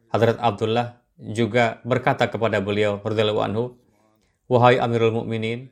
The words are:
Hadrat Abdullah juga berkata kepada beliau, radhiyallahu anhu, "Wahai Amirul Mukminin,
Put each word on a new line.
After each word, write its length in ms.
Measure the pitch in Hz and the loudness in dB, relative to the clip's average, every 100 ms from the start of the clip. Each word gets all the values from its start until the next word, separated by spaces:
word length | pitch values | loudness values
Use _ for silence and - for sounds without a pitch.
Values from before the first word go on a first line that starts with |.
| _ | _
Hadrat 240 | 110 113 113 | 2 2 2
Abdullah 640 | 117 101 110 117 117 - _ _ | -2 -2 -2 -2 -4 -10 _ _
juga 640 | 110 110 113 120 117 113 | -10 -4 0 2 0 -2
berkata 480 | 120 123 143 131 120 | -4 -2 0 0 -2
kepada 320 | 104 110 104 | -2 -2 -2
beliau, 400 | 98 104 104 101 | -2 -2 -2 -2
radhiyallahu 400 | 107 107 107 107 | -4 -2 0 0
anhu, 400 | 107 104 123 - _ _ _ _ _ _ _ | -2 -4 -6 -10 _ _ _ _ _ _ _
"Wahai 340 | 123 123 127 | 4 6 6
Amirul 320 | 123 117 113 | 2 2 0
Mukminin, 560 | 113 110 113 110 120 135 | 0 -6 -6 -6 -6 -12